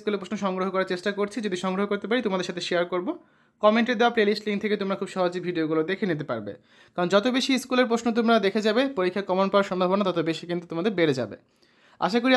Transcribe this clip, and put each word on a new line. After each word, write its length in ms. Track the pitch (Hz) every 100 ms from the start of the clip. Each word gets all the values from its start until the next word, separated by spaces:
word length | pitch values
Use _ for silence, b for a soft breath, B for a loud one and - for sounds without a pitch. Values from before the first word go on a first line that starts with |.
স্কুলের 180 | 214 196
প্রশ্ন 140 | 185 208
সংগ্রহ 220 | 196 185 190
করার 140 | 185 185
চেষ্টা 180 | 180 208 196
করছি, 200 | 202 254 208
যদি 100 | 180
সংগ্রহ 200 | 190 185 202
করতে 140 | 202 196
পারি 100 | 247 220
তোমাদের 200 | 185 175
সাথে 140 | 175 -
শেয়ার 160 | 175 175
করব। 160 | 180 196 349 b b b b
কমেন্টে 320 | 208 220 233 226
দেওয়া 140 | 240 226
প্লেলিস্ট 260 | 208 208 214
লিংক 120 | 202
থেকে 120 | 208 202
তোমরা 140 | 196 196
খুব 80 | 190
সহজেই 280 | 190 180 180 175
ভিডিওগুলো 340 | 165 156 160 160
দেখে 140 | 196 196
নিতে 140 | 151 143
পারবে, 220 | 117 101 - b b b
কারণ 140 | - 175
যত 120 | 202 254 254
বেশি 140 | - 254
স্কুলের 220 | - 254 254
প্রশ্ন 160 | 233 233 226
তোমরা 160 | 226 226 196
দেখে 140 | 214 214
যাবে, 160 | 214 277 277
পরীক্ষা 240 | 185 196 196
কমন 180 | 185 196
পাওয়ার 140 | 202 196
সম্ভাবনা 320 | 185 180 196 190
তত 100 | 165 160
বেশি 140 | 160 170
কিন্তু 140 | 175 175
তোমাদের 220 | 165 208 180
বেড়ে 160 | 160 131
যাবে। 160 | 107 - _ b b b b b
আশা 180 | 170 233
করি 100 | 254